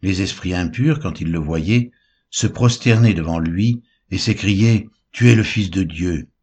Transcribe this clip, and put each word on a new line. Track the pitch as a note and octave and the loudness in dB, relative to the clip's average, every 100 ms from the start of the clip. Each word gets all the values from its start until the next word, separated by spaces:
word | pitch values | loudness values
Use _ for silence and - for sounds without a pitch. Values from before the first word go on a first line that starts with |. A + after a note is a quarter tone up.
Les | F#2+ F#2+ | -2 -2
esprits | F#2+ - F#2 | -2 -4 -6
impurs, | F2+ E2+ E2 C#3+ D3+ | -2 -4 0 0 0
quand | F#2+ D2+ | -2 -6
ils | E2 | -4
le | E2 | -2
voyaient, | D2+ E2 D#2+ A#2 A#2+ _ _ _ _ | -2 -2 0 0 0 _ _ _ _
se | - - | -4 -4
prosternaient | - A#2+ A#2+ - A2+ A2+ | 2 2 2 2 4 4
devant | F2 D#2+ E2 | 4 -2 -2
lui | E2 F2 A2 A#2+ _ _ _ | -2 0 0 0 _ _ _
et | F#2+ | -6
s'écriaient, « | - G#2 G2+ G2 A2+ A2+ - _ _ | -2 -2 0 2 4 2 0 _ _
Tu | - A#2+ | 2 2
es | |
le | A2+ | 4
Fils | G#2+ - G2 | 0 -2 -4
de | F2 | -2
Dieu. » | F2+ D#2 F2+ E2 A#2+ _ | -4 -4 -4 -4 -8 _